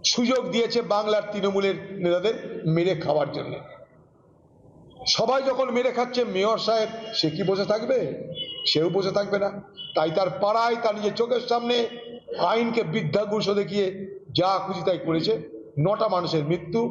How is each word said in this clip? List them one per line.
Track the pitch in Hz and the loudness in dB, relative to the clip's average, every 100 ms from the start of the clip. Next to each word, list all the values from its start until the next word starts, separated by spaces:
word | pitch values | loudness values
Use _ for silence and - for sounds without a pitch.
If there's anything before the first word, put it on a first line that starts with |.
| - | 0
সুযোগ | - 247 254 208 | 0 2 0 0
দিয়েছে | 202 226 233 185 | 0 0 0 0
বাংলার | 208 214 214 208 | 0 2 0 0
তৃণমূলের | 208 196 196 196 170 - 196 | -2 0 2 0 -2 -6 -2
নেতাদের | 175 180 196 226 - - 160 160 | 0 2 0 -2 -8 -6 0 2
মেরে | 175 160 | 2 0
খাওয়ার | 139 151 143 143 | 0 0 0 -4
জন্য। | 131 - - - - - - _ _ _ _ - - - - - - - | -8 -10 -12 -20 -20 -20 -20 _ _ _ _ -20 -20 -20 -20 -10 -2 0
সবাই | 220 262 269 | 2 2 0
যখন | 254 262 233 | 0 0 2
মেরে | 254 240 | 0 0
খাচ্ছে, | 240 247 226 185 | -2 0 0 2
মেয়র | 202 214 208 | 2 2 2
সাহেব | 220 214 - - - | 2 0 -4 -6 -2
সে | 156 156 | 0 0
কি | 185 | 0
বসে | 190 190 | 0 2
থাকবে? | 214 233 262 156 - - - - - - | 0 2 0 0 -6 -10 -10 -10 -4 0
সেও | 151 170 175 | 2 2 2
বসে | 190 190 | 0 0
থাকবে | 202 202 | 0 0
না। | 196 196 - - - - | 0 -4 -14 -16 -4 0
তাই | 160 170 | 2 2
তার | 185 185 | 0 2
পাড়ায়, | 202 220 233 233 | 2 4 2 2
তার | 226 208 | 0 0
নিজের | 208 - | -2 0
চোখের | 240 240 233 | 0 0 2
সামনে | 240 240 240 226 - - 240 - - 175 | 0 2 0 0 -4 -14 -14 -10 0 2
আইনকে | 220 233 233 180 | 2 2 0 0
বৃদ্ধাঙ্গুষ্ঠ | 151 156 202 214 214 185 202 | -2 0 0 2 0 2 0
দেখিয়ে | 196 202 190 190 196 - - 123 | 0 0 0 -2 -10 -12 -6 0
যা | 180 190 185 | 2 2 -2
খুশি | 185 170 | -2 0
তাই | 170 160 | 0 0
করেছে। | 160 170 220 - - - - 160 | 0 0 -2 -4 -14 -10 -2 0
নটা | 208 220 185 | 2 2 2
মানুষের | 160 156 147 | 0 0 0
মৃত্যু | 175 - 226 233 | -2 0 -2 -2